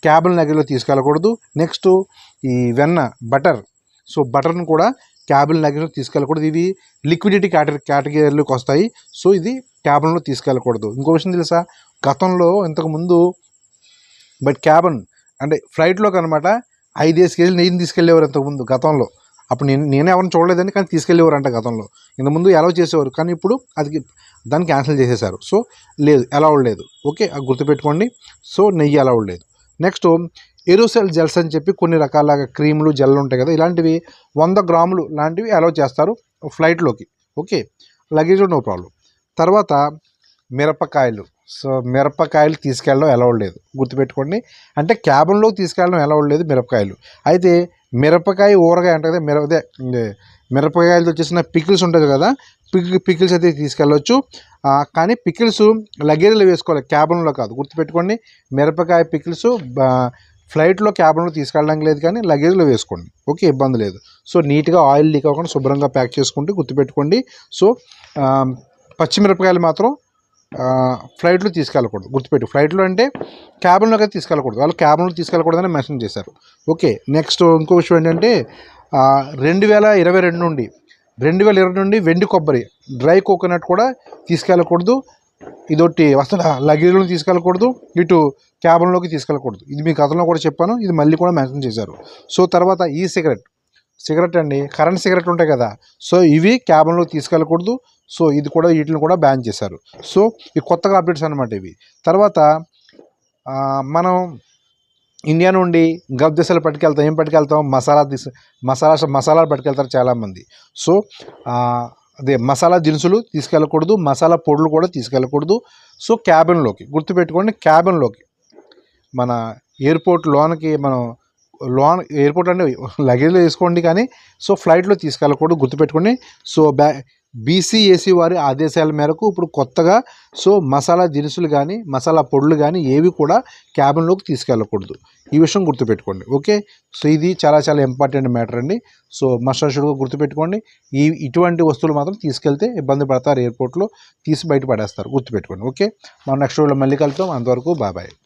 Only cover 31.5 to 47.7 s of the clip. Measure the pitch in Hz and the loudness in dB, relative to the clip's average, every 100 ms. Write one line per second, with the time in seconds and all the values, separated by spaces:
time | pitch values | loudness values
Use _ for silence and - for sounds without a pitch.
31.5 | 156 156 185 170 165 143 151 147 143 135 | -2 -4 -2 0 0 2 2 2 0 -2
32.5 | - 151 151 156 143 135 139 139 127 135 | -2 0 2 0 2 2 2 0 -2 0
33.5 | 160 165 170 165 165 - _ _ 143 165 | 0 0 0 0 -2 -6 _ _ -2 0
34.5 | 190 180 170 170 185 147 151 151 165 226 | 0 2 2 2 0 -4 -4 -4 -4 -2
35.5 | 190 165 156 139 - 160 233 _ _ 156 | 0 0 0 -4 0 -2 -2 _ _ -18
36.5 | - 160 170 160 113 107 _ _ - 180 | -2 -2 0 -2 -4 -12 _ _ -14 -6
37.5 | 175 104 _ _ _ _ 156 160 190 196 | -6 -8 _ _ _ _ -2 2 2 2
38.5 | 160 110 92 87 _ _ _ _ - 165 | 0 -4 -8 -12 _ _ _ _ -2 2
39.5 | 208 208 143 147 156 _ _ _ _ _ | 2 2 0 -2 -6 _ _ _ _ _
40.5 | 123 147 147 160 147 127 110 - _ _ | -4 -2 -2 -2 0 0 -2 -14 _ _
41.5 | - 139 131 123 131 139 - 160 156 151 | -12 -4 -4 -2 0 0 0 -2 2 2
42.5 | 156 139 127 - 135 151 123 123 117 101 | 0 -6 -4 0 2 2 2 2 0 -4
43.5 | - _ 135 127 131 127 - 139 202 - | -10 _ -8 -6 -4 -4 -4 -6 -6 -8
44.5 | - _ - 156 214 - 139 160 202 220 | -20 _ -6 -2 -2 2 2 2 2 2
45.5 | 202 180 - 180 180 147 151 147 147 170 | 0 -6 -2 0 0 0 0 0 -2 0
46.5 | 131 120 123 98 95 - - - 175 180 | -2 0 -2 -2 -6 -20 -6 0 2 4
47.5 | 175 175 | 2 0